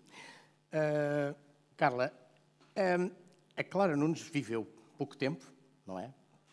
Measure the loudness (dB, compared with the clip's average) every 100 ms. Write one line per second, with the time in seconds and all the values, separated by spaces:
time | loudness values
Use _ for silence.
0 | -20 -20 -20 -20 -20 _ _ -2 0 2
1 | 0 0 -2 -4 -16 _ _ 2 2 2
2 | -2 -4 -20 _ _ _ -8 0 2 2
3 | 0 -4 -20 -20 _ -8 -2 2 2 4
4 | 2 0 -4 -4 -2 -4 -4 -12 -16 -8
5 | -8 -2 -2 -2 -10 -20 _ _ -12 -10
6 | -10 -14 _ _ _